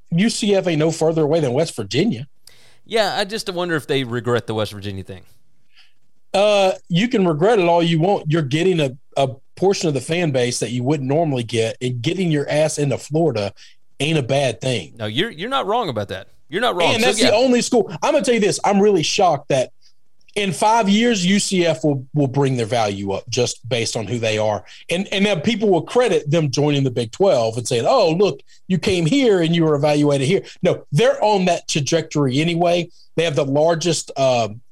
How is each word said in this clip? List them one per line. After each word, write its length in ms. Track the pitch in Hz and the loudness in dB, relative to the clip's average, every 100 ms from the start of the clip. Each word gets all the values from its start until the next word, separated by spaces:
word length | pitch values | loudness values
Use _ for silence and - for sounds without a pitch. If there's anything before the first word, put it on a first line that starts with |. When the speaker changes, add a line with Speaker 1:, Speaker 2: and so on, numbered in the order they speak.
| - | -4
Speaker 1:
U 180 | 165 220 | 0 0
C 240 | - 214 | 0 0
F 140 | 196 180 | 0 0
ain't 120 | 160 | 0
no 120 | 160 | 0
further 300 | 160 160 160 | 0 0 2
away 180 | 147 165 | 2 2
than 140 | 143 | 0
West 200 | 123 165 - | 0 -2 -4
Virginia. 500 | 98 113 214 117 147 - - - - - - | -6 -2 -2 -2 -10 -18 -20 -20 -20 -20 -6
Speaker 2:
Yeah, 300 | 220 202 143 | -2 -2 -2
I 80 | |
just 240 | 202 220 - | -4 -6 -8
wonder 220 | 175 180 160 | -6 -2 -4
if 100 | - | -2
they 180 | 139 | -4
regret 440 | 127 120 117 120 - | -2 -4 -2 -2 -2
the 80 | 110 | -4
West 160 | 101 | -4
Virginia 320 | 104 101 98 | -6 -10 -10
thing. 180 | 92 92 - - - - - - - - - - - | -12 -16 -20 -20 -20 -20 -20 -20 -20 -20 -20 -20 -6
Speaker 1:
Uh, 380 | 190 208 208 190 185 - | 0 2 4 2 0 -2
you 200 | 170 240 | 0 2
can 200 | 247 185 | 2 2
regret 320 | 147 190 233 | 2 2 4
it 60 | 175 | 4
all 180 | 170 | 4
you 160 | 170 165 | 2 2
want. 320 | 170 202 151 | 2 0 0
You're 100 | 165 | -2
getting 380 | 143 151 185 175 | 0 0 0 0
a, 180 | 139 120 - - | -2 -4 -8 -2
a 200 | 135 117 - - | -2 -2 -14 -2
portion 320 | 185 190 175 | 0 0 0
of 60 | |
the 80 | 139 | -2
fan 300 | 120 165 170 | -2 -2 0
base 280 | 131 123 120 | 0 0 -2
that 120 | 117 | -4
you 120 | 123 | -4
wouldn't 240 | 123 156 131 | -2 -2 0
normally 360 | 147 165 131 | 0 0 -2
get, 340 | 117 113 113 - | -4 -2 -2 -2
and 200 | 127 123 | -6 -4
getting 300 | 117 180 180 | -4 -2 0
your 180 | 151 143 | 0 0
ass 300 | 147 151 151 | 0 0 0
into 180 | 147 113 | -2 -2
Florida 560 | - 147 165 113 101 - - - - - | -4 0 0 0 -4 -8 -20 -20 -18 -6
ain't 180 | 147 160 | -2 -2
a 60 | |
bad 360 | 117 135 135 110 | 0 0 0 -2
thing. 360 | 127 117 80 113 | -4 -4 -6 -10
Speaker 2:
No, 80 | 107 | -6
you're, 240 | 110 - | -4 -4
you're 200 | 147 214 | -4 -6
not 180 | 269 202 | -4 -2
wrong 220 | 226 202 | -2 -2
about 180 | 113 101 | -6 -6
that. 200 | 95 - - - | -10 -14 -20 -8
You're 140 | 165 | -2
not 140 | 240 - | -2 2
wrong. 200 | 165 226 | 2 2
Speaker 1:
And 80 | |
Speaker 2:
So, 60 | 240 | 2
Speaker 1:
that's 120 | 226 | 2
Speaker 2:
yeah. 80 | - | 2
Speaker 1:
the 60 | 208 | 4
only 260 | 262 240 | 4 2
school. 280 | - 240 - 175 | 2 0 0 -2
I'm 120 | 233 | 0
gonna 120 | 302 285 | 0 2
tell 80 | |
you 60 | 233 | 2
this. 200 | 196 156 | 0 0
I'm 160 | - 202 | 0 4
really 240 | 208 190 | 4 2
shocked 460 | 151 - 185 143 - | 0 2 2 0 -2
that 220 | 139 123 - - - - - - - | -2 -2 -8 -20 -20 -20 -20 -10 -6
in 180 | 202 | -4
five 340 | 156 214 226 202 | 0 2 4 4
years, 380 | 208 240 226 175 | 4 4 2 2
U 140 | 202 | 0
C 260 | - 190 170 | 0 0 0
F 180 | 151 | 0
will, 220 | 151 135 127 | 0 -2 -4
will 140 | 147 139 | -2 0
bring 280 | 123 139 127 | 0 0 0
their 120 | 110 | -2
value 440 | 120 107 101 98 | 0 -2 -2 -6
up 160 | 98 - | -6 -4
just 380 | 117 120 - 117 | -2 -2 -4 -6
based 300 | 120 117 120 | -4 -4 -6
on 80 | 107 | -6
who 140 | 120 | -4
they 180 | 113 107 | -2 -2
are. 260 | 107 101 - - - | -2 -2 -6 -16 -6
And, 180 | 175 202 | -6 -4
and 140 | 208 202 | -2 0
then 160 | 190 | 0
people 280 | 214 226 214 | -2 0 2
will 120 | 175 | 0
credit 480 | 160 240 247 165 143 | 0 0 2 0 0
them 220 | 165 151 | 0 0
joining 320 | 147 147 143 | 0 0 0
the 80 | 135 | 0
Big 200 | 120 117 | -2 -6
Twelve 460 | - 196 139 113 110 | 0 2 4 0 -2
and 100 | 113 | -4
saying, 180 | 120 143 | -2 2
"Oh, 240 | 262 180 | 2 2
look, 300 | 165 202 - - - - | 2 0 0 -14 -16 -4
you 100 | 185 | -2
came 300 | - 185 165 | 0 0 2
here 340 | 277 254 190 | 2 4 4
and 140 | 165 170 | 2 2
you 100 | 160 | 2
were 80 | |
evaluated 540 | 147 151 147 147 139 131 | 2 2 2 2 2 0
here." 160 | 185 - - | 0 -2 -2
No, 240 | - 131 - | -2 -2 -2
they're 300 | 143 240 277 | 2 2 2
on 220 | 214 202 180 | 2 2 2
that 220 | 165 - | 0 -2
trajectory 720 | 165 135 165 160 156 139 127 | -4 0 -2 -2 -2 0 0
anyway. 500 | 165 165 175 175 170 - - - | 0 2 2 0 -2 -12 -10 -2
They 100 | 165 | -2
have 100 | 151 | 0
the 80 | 139 | 0
largest, 640 | 139 160 170 170 156 - - | 2 2 2 0 -2 -4 0
uh, 340 | 135 123 113 110 - | 2 2 -2 -6 -8